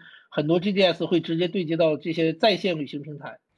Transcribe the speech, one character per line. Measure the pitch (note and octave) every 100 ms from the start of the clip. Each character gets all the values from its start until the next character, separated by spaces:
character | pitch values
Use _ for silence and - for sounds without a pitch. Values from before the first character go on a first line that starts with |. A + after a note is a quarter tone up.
| - - _
很 | - D3+
多 | F3
G | G3
D | G3
S | F#3 E3 E3
会 | E3+
直 | E3 E3
接 | F3+
对 | F#3+ D#3
接 | E3
到 | D#3+ D3+
这 | E3+
些 | E3 D#3+
在 | D#3+ A3+ F3+
线 | F3+ D#3+
旅 | C#3
行 | D3
平 | D3+ D3+
台。 | C#3 A2+ _